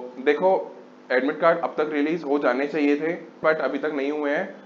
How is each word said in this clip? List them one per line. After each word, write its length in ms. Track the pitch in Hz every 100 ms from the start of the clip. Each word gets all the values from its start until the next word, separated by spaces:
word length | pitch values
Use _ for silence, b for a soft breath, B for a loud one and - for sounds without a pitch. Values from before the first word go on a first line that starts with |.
| 123 131
देखो, 560 | 139 147 185 185 - - - - -
admit 280 | 127 139 151
card 180 | 170 170
अब 160 | - -
तक 120 | 151
release 320 | 151 147 170
हो 140 | 139 143
जाने 280 | 143 123 143
चाहिए 300 | 160 143 147
थे, 200 | 160 185
but 400 | - - 160 156
अभी 220 | 143 143
तक 140 | 151
नहीं 180 | 147 139
हुए 180 | 151 143
हैं। 240 | 156 202 -